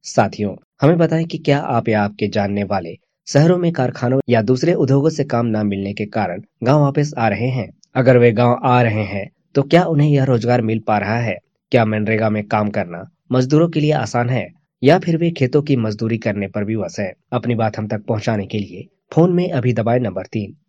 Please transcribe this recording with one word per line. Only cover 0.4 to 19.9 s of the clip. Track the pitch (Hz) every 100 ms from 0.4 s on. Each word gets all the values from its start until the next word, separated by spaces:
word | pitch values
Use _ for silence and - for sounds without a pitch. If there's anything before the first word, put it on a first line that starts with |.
| 101 87 _ _
हमें | 143 170
बताएं | 160 160 165
कि | 165
क्या | 147 139
आप | - 120 113
या | 107
आपके | 101 - 104
जानने | 104 101 101 98
वाले | 98 85 87 _ _ -
शहरों | 139 165 180
में | 170
कारखानों | 165 127 - 123 131 127
या | 120
दूसरे | 107 127 160 180
उद्योगों | 135 139 156
से | 156 151
काम | 120 120
न | 107 104
मिलने | 98 98
के | 104 104
कारण | 110 95 90 - _
गांव | 117 151
वापस | 143 143 147 131
आ | 113
रहे | 98 123
हैं? | 127 90 _ _ 127
अगर | 127 123
वे | 120
गांव | 107 123 123
आ | 131 123
रहे | 117 107 98
हैं | 101 101 _ _ 143
तो |
क्या | 139 165 170
उन्हें | 151 147
यह | 143
रोजगार | 131 120 117 123
मिल | 110 110
पा | 110 107
रहा | 101 117
है? | 117 92 _ _ _
क्या | 123 110
मनरेगा | 107 107 110 110
में | 107 104
काम | 110 104
करना | 104 87 85 - _ _
मजदूरों | 127 127 151 170
के | 156
लिए | 151
आसान | 147 107 120 120
है | 127 85 _ _ _
या | 127 180
फिर | 180 165
वे | 170
खेतों | 170 127 147
की | 151 127
मजदूरी | 110 107 113 113
करने | 113 101 98
पर | 107
विवश | 104 110 90 -
हैं? | - - _
अपनी | 123 117 113
बात | 110 110
हम | 107
तक | 107 -
पहुंचाने | 110 120 107 95
के | 107
लिए | 98 92 - _ _
फोन | 156 180
में | 175 175
अभी | 151 123
दबाएं | 113 113